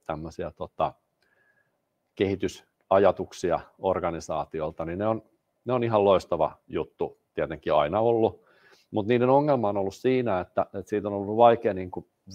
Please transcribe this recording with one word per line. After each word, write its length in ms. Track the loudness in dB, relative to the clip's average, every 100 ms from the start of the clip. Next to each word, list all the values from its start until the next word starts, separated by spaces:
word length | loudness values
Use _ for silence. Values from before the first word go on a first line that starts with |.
| -10
tämmösiä, 460 | -10 -10 -10 -10
tota, 420 | -10 -12 -4 -4 -6 _ _ _ _ _ _ _ _ _ _ _ -2
kehitysajatuksia 1400 | -2 0 -4 -8 _ _ 2 4 4 2 -4 -6 -4 -4 -6 _
organisaatiolta, 1040 | -4 -2 -4 -6 -6 -8 -6 -8 -8 -8 -8
niin 140 | -4
ne 80 | -4
on, 160 | -4 -8 _ _ _ -6
ne 80 |
on 100 | -2
ihan 220 | 0 2 4
loistava 520 | 4 2 -2 -2 -4 -8
juttu 500 | -6 -6 -6 -8 -10 _
tietenkin 400 | -6 -6 -6 0
aina 260 | 0 2 0
ollut. 440 | 0 2 0 -2 _ _ _ _ _
Mut 160 | -4 0
niiden 220 | 2 4
ongelma 400 | 4 4 0 0
on 80 | -2
ollut 180 | -4 -4
siinä, 440 | -2 0 0 -2
että, 220 | -4 -4
että 280 | -4 -6 -6
siitä 180 | -4 -4
on 60 |
ollut 240 | -6 -2 6
vaikea 360 | 6 6 2
niinku 340 | -4 -6 -10 -14 _ 0